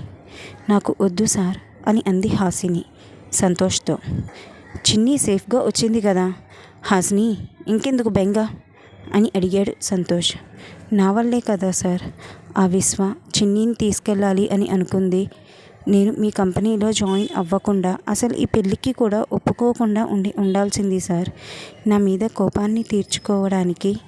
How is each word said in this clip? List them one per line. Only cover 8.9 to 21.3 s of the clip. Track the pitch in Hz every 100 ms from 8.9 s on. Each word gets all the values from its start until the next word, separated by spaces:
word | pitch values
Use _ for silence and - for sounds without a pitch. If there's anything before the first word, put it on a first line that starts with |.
| - -
అని | 202 226 196
అడిగాడు | 180 196 196 -
సంతోష్. | - 190 170 175 170 - - - - - -
"నా | 208 190
వల్లే | 208 240 240
కదా | 226 196 190
సార్ | 180 185 180 - - - - - -
ఆ | 190
విశ్వ | 185 - - 196 - - -
చిన్నిని | 202 202 226
తీసుకెళ్ళాలి | 226 214 190 - 202 202 190 202
అని | 202 202
అనుకుంది. | 190 180 190 190 185 208 - - - - - -
నేను | 202 202 -
మీ | 214
కంపెనీలో | 208 190 180 208 220 214
జాయిన్ | 208 196 190 214 196
అవ్వకుండా | 170 190 - 196 180 190 -
అసలు | 208 240
ఈ | -
పెళ్ళికి | 233 220 196 - 262
కూడా | 247 220 208 -
ఒప్పుకోకుండా | 202 - 202 240 240 226 208
ఉండి | 226 202 190 214
ఉండాల్సింది | 196 190 202 - 202 185
సార్. | - 170 190